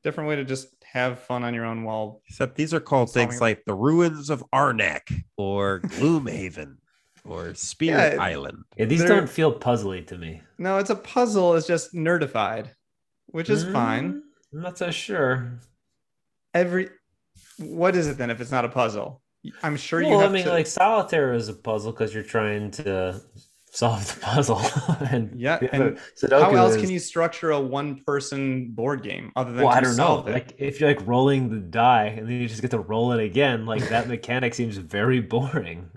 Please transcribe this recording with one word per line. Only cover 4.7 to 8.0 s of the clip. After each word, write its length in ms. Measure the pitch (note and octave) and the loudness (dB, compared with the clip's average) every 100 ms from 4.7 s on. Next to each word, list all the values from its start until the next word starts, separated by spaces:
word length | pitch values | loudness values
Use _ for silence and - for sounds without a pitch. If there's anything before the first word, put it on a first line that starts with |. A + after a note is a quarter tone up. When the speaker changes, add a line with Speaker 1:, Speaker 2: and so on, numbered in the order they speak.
| A2+ F#2 C#2+ - - - - | 2 -2 -2 -6 -8 -6 -6
Speaker 2:
or 440 | G2 G2 G2 F#2+ | -4 0 0 -2
Speaker 1:
<laughs> 60 | - | -6
Speaker 2:
Gloomhaven 920 | - C#3+ D#3+ B2 D#2 - D#2 C#2+ C2+ _ _ _ _ | 0 2 2 -2 -8 -10 -12 -16 -18 _ _ _ _
or 280 | - E2+ E2+ | -14 -12 -12
Spirit 600 | F2 - - D#3+ - | -10 -12 -2 0 4